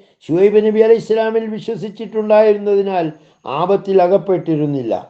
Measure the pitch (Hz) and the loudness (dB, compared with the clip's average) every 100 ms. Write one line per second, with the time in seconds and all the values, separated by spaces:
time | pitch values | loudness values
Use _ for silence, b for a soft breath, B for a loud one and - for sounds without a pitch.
0 | b b - 165 202 214 214 214 220 226 | b b -4 0 2 2 2 2 4 2
1 | 160 220 220 226 220 214 - 208 202 190 | 2 -2 0 -2 -4 -8 -10 -10 -10 -12
2 | 226 220 214 214 220 208 202 202 196 185 | -10 -6 2 4 4 2 0 0 0 -2
3 | 160 151 b b - 139 180 196 196 190 | -4 -6 b b -10 -4 0 -2 0 2
4 | 175 196 196 175 151 156 151 139 117 90 | 4 2 0 -2 -2 -2 -2 -4 -4 -6